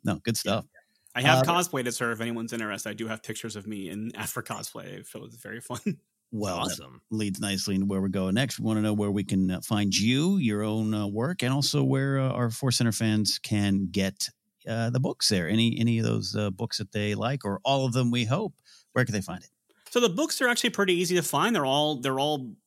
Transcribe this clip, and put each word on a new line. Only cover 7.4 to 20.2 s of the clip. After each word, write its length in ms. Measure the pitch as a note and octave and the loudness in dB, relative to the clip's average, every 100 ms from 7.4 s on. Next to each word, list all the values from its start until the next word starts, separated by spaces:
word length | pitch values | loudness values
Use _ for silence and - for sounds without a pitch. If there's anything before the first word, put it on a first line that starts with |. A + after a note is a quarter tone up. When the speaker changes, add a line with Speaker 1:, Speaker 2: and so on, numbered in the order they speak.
| G#2 G2 - F#2+ | -2 -2 0 0
Speaker 1:
into 100 | G2 | 0
where 140 | G2 | 0
we're 60 | F#2+ | 0
going 240 | G2 F#2+ A2 | 0 0 0
next. 240 | C3+ - | 0 -2
We 60 | A2+ | -2
wanna 160 | G#2+ | 0
know 120 | G#2+ | 2
where 180 | G#2 G2+ | 2 0
we 120 | G2+ | 0
can, 280 | G2 F#2+ F#2+ | 0 0 0
uh, 100 | F2+ | -2
find 340 | - G#2 G2+ G2 | -2 0 2 2
you, 420 | A2 C3 F3 G3 | 4 4 2 2
your 260 | A#2 G#2 | 2 0
own, 300 | G#2+ A2 G#2+ | 0 0 0
uh, 120 | G#2 G2+ | 0 -2
work, 360 | G#2+ C#3 F#3 | -2 -2 -2
and 100 | B2+ | 0
also 280 | C#3 C#3 D3 | 0 2 2
where, 360 | C3+ C3+ C#3 C3+ | 2 2 2 0
uh, 100 | C3 | 0
our 200 | - A#2+ | 0 -2
Force 280 | A#2 C3+ - | 0 0 4
Center 140 | A#2 | 2
fans 480 | - A2+ G#2+ G2 - | 4 4 4 2 0
can 480 | - G#2 G2+ G2 F#2 | 0 2 4 4 2
get 360 | F#2+ F#2+ - - - _ _ A2 | 2 0 -2 -8 -10 _ _ -4
uh, 220 | A2+ A#2 | -2 0
the 100 | B2+ | 0
books 300 | C#3 - - | -2 0 2
there? 180 | F#2+ D#2+ | 2 2
Any, 300 | A2 A#2 - | 4 4 4
any 200 | A#2 A2+ | 2 2
of 60 | A2+ | 2
those, 300 | A2 G2 G#2+ | 0 -2 -2
uh, 140 | G#2 | -2
books 260 | F#2+ A#2 - | -4 -6 -6
that 140 | G#2 | -6
they 240 | G#2+ G#2 G#2 | -4 -2 -2
like, 300 | A2+ C#3+ G2+ | -2 -2 -4
or 140 | F#2+ | -2
all 220 | C3 C#3 C3 | 2 2 2
of 80 | |
them, 180 | B2+ A#2+ | 2 2
we 140 | A#2+ A2+ | 2 2
hope? 280 | D#3 G3+ - _ - _ | 0 -2 -8 _ -20 _
Where 120 | B2+ B2 | 0 0
can 80 | |
they 80 | G#2+ | -2
find 220 | F#2+ F#2 | -4 -10
it? 60 | - _ _ _ - | -14 _ _ _ -4
Speaker 2:
So 80 | A#3+ | 0
the 100 | A#3 | 2
books 320 | F3 | 2